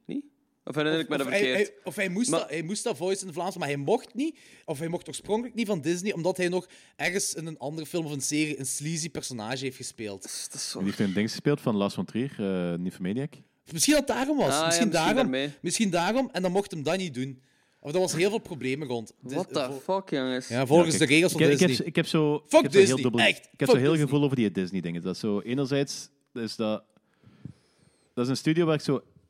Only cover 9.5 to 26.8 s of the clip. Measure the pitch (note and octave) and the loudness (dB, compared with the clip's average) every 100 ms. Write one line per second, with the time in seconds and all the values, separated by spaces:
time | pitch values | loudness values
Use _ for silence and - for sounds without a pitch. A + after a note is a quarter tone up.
9.5 | C3 C3+ B2 A#2+ - G#2+ G2 - - - | -6 -6 -8 -12 -10 -10 -10 -12 -12 -10
10.5 | - - - F#2+ - G#2 F#2 A2 - - | -10 -8 -4 -4 -2 -2 0 -2 -2 -2
11.5 | D3 - G#2+ G2+ G2+ F#2 A2 C3+ - G2+ | 0 0 0 0 -2 -6 -6 -6 -4 -4
12.5 | F#2 F2 E2+ F2+ - F#2 A2+ D3 - _ | -2 -2 -4 -6 -6 -6 -4 -6 -10 _
13.5 | _ - D#3+ - D4+ C#4 A#3+ C4+ D4 E3 | _ -12 -2 2 2 0 -2 -2 0 2
14.5 | C#3 E3 E3+ A3 D#3+ E3 A3+ A#3 C3 C#3+ | 2 2 2 2 2 2 2 0 0 -4
15.5 | D3 F3 - A3 E3+ F3 A#3 B3+ E3+ F#3 | -6 -4 -2 0 0 0 0 -2 -2 -2
16.5 | F3+ G3+ E3 C#3 F#3 F#3 B2+ C#3 C3 _ | 0 -2 -4 -2 -2 -2 -6 -8 -10 _
17.5 | _ _ _ - E3 F#3 D3+ F#3+ A3 - | _ _ _ -4 0 0 2 0 0 -4
18.5 | D3 B2+ C3+ D3 A#2+ A2 - C3 C#3+ F3+ | -6 -4 -4 -4 -6 -6 -14 -8 -6 -4
19.5 | D#3 C3 C3+ - F#3+ F#3 D3 B2+ B2+ B2+ | -2 -4 -4 -4 -4 -2 -2 -2 -4 -2
20.5 | A#2 C3 D#3+ E3+ - A#2+ D3+ F3 D#3+ D#3+ | -2 6 6 6 4 6 6 6 6 4
21.5 | C#3+ F3+ B2+ - E3 E3 E3 D3+ D3 - | 6 4 4 0 -2 2 4 4 2 4
22.5 | D4+ C#4 G3 G3 C3 B2+ A2+ A2 - - | 6 8 8 8 6 2 4 4 2 -6
23.5 | - C#3 C#3 C3+ D#3+ C#3+ C#3+ C#3+ C3 G#2+ | 0 4 6 6 4 4 2 2 2 2
24.5 | F#2 F#2 F#2+ E2+ E2+ F2+ F2+ A2 G2+ A2 | 2 -2 -2 -4 -4 -4 -4 -2 -2 -2
25.5 | C3 C3+ C#3 C#3+ - - _ _ B2 A2+ | -2 0 0 -2 -4 -14 _ _ -8 -6
26.5 | - A2 G#2+ | -2 -2 -2